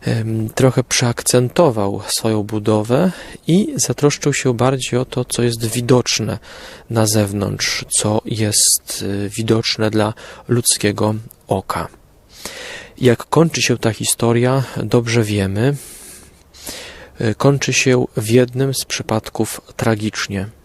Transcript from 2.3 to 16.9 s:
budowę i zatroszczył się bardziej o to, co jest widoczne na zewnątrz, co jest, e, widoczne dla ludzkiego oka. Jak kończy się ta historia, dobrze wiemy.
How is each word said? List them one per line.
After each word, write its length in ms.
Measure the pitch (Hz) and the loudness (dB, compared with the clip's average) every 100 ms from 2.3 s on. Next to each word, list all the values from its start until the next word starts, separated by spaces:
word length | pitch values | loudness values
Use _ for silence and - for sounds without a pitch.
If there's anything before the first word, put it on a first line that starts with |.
| 110 | 0
budowę 720 | 104 107 104 107 107 123 185 - - - - | 0 -2 2 2 2 2 2 -2 -16 -12 0
i 280 | 170 262 262 | 2 2 -2
zatroszczył 580 | - 123 147 - 147 | -2 2 2 2 -2
się 200 | 135 131 | 0 0
bardziej 460 | 117 123 135 - 120 | 2 2 0 -2 -2
o 40 | |
to, 200 | 127 - | -2 -4
co 180 | 123 - | -4 0
jest 240 | 120 113 117 | 0 0 -2
widoczne 720 | 120 120 127 - - 107 104 - - - - - | -2 4 4 4 -2 -2 -6 -10 -20 -18 -20 -4
na 160 | 117 110 | 0 2
zewnątrz, 760 | 107 104 101 98 101 - - - - | 2 2 0 -2 -2 -4 -4 -4 -2
co 200 | 104 107 | 0 0
jest, 800 | - 110 107 - - - - - 98 101 101 | -2 -2 0 2 2 0 -4 -8 -6 -4 -6
e, 20 | |
widoczne 600 | 104 113 113 - - 110 | -6 0 0 0 -2 0
dla 240 | 107 107 - - - - | 2 0 -2 -14 -20 -2
ludzkiego 680 | 120 - - 104 107 107 110 113 - - | 0 0 0 0 2 0 -2 -8 -20 -4
oka. 400 | 98 - - 80 - _ _ _ - - - - - - - | -4 -2 -6 -6 -12 _ _ _ -18 -16 -14 -14 -14 -16 0
Jak 260 | 127 113 | 2 2
kończy 380 | - - 165 143 | 2 2 2 2
się 160 | - 120 | 0 0
ta 140 | 117 | 0
historia, 680 | 110 113 - 117 117 123 135 127 - | -2 -4 0 2 2 2 0 -2 -6
dobrze 460 | 113 123 117 117 | 0 2 2 0
wiemy. 540 | 107 104 95 98 123 143 - - - - - - _ - - - - | 2 0 0 2 0 0 -8 -20 -20 -20 -20 -20 _ -18 -14 -14 -16